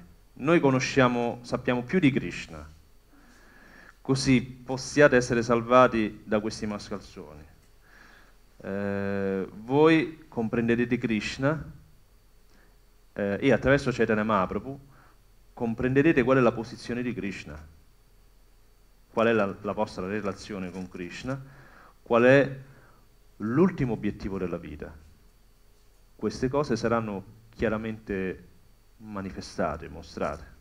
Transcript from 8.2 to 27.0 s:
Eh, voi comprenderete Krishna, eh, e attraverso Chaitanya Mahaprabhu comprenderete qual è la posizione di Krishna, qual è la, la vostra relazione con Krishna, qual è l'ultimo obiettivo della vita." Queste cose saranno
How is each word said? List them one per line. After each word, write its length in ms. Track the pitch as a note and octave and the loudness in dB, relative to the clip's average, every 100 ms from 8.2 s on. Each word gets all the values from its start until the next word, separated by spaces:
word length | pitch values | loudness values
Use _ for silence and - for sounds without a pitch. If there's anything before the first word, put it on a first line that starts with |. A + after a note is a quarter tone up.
| - - _ - | -20 -20 _ -14
Eh, 840 | G2 G2 G2+ G2 G2 G2 G2 G2 F2+ | -8 -4 -4 -4 -4 -4 -2 -2 -6
voi 720 | G2 A2+ C#3+ D#3 D#3+ - - - | -10 -2 4 6 6 2 -6 -12
comprenderete 720 | B2 A2 A#2+ A#2 A#2 A#2+ A#2+ | -6 -4 0 2 2 0 0
Krishna, 760 | A#2+ G#2+ - - C3+ D#3 - - - _ _ _ _ _ _ _ _ _ _ _ _ | 0 -2 -4 -2 -2 -2 -8 -16 -20 _ _ _ _ _ _ _ _ _ _ _ _
eh, 240 | - G2+ G2 | -6 -4 0
e 100 | C3+ | 2
attraverso 400 | A2 B2+ C#3 C#3 | 2 4 2 2
Chaitanya 320 | - A2+ G#2+ | 0 0 2
Mahaprabhu 560 | G#2+ G#2 F#2 G2 A#2+ C#3 - - - _ _ _ _ | 2 0 0 -4 -8 -14 -16 -20 -20 _ _ _ _
comprenderete 720 | - A#2 A2+ B2+ C3 D#3 C#3+ | -8 -6 -2 0 4 4 4
qual 140 | A#2+ C3+ | 4 6
è 40 | |
la 120 | A#2 | 4
posizione 480 | A#2 A2 - - A#2+ | 2 -4 -10 -8 -6
di 120 | B2 | -6
Krishna, 540 | G2 G2 F2 - D#2 D#2+ - _ _ _ _ _ _ _ _ _ _ _ _ _ | -6 -6 -8 -12 -16 -18 -20 _ _ _ _ _ _ _ _ _ _ _ _ _
qual 160 | A2+ A2+ | 2 2
è 60 | |
la, 200 | A2+ G2 F#2 | 4 0 -2
la 120 | G2+ | -6
vostra 340 | G2 G#2+ - F#2 | -4 -4 -4 -6
relazione 640 | G#2+ G2 F2+ - G2+ F2+ | -6 -6 -8 -10 -10 -10
con 160 | F#2 F#2 | -10 -12
Krishna, 520 | F2+ F2 - B2+ C#3 - - - - - _ | -12 -12 -10 -8 -10 -12 -20 -20 -20 -20 _
qual 220 | - A#2 | 2 6
è 340 | B2 C#3 C3+ - - - - _ _ _ _ - | 8 8 6 -2 -16 -20 -20 _ _ _ _ -10
l'ultimo 560 | G#2+ C3 F#3 - B2 | -2 2 2 2 -4
obiettivo 440 | G#2 G2+ - G#2 F#2+ | -4 -6 -6 -8 -6
della 200 | F2+ E2+ | -6 -8
vita." 380 | D2+ D2+ D#2+ D#2+ - - _ _ _ _ _ _ _ _ _ - | -10 -14 -14 -16 -20 -20 _ _ _ _ _ _ _ _ _ -6
Queste 320 | G#2+ - C3 | -6 -2 -2
cose 280 | C#3 D3 A2+ | -2 -2 -2
saranno 480 | A#2 A#2 | 0 0